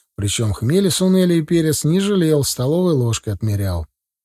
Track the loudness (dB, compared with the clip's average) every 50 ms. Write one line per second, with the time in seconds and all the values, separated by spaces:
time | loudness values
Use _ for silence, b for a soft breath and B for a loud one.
0 | b _ -10 -6 -6 -4 -2 -2 -2 -2 -2 -2 -2 0 0 2 2 0 0 0
1 | 2 2 4 4 4 2 2 0 0 0 0 0 2 0 -2 0 0 0 0 0
2 | 0 0 0 0 2 2 2 2 0 -2 -4 -4 -2 0 0 0 2 2 2 2
3 | 0 0 -2 -4 -4 -6 -6 -4 -2 -2 -2 -2 -2 -2 -4 -4 -6 -10 _ _
4 | _ _ _ _